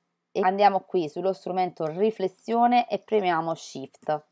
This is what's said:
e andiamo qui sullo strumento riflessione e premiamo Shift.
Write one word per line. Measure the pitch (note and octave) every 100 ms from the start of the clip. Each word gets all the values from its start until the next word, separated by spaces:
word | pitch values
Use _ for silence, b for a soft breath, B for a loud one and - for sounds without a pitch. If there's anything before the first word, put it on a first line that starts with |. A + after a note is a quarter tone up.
| _ _ _
e | -
andiamo | F#3+ G3 G3+ G3
qui | - F3+ D#3
sullo | - F#3+
strumento | F#3 F#3 F#3 F3+ - D#3
riflessione | E3 A3 A3 F#3+ - - A#3 A#3+ B3 A#3+
e | G3+
premiamo | - G#3+ F#3 E3 E3 D#3+
Shift. | - C#3+ C3 - - D3+ -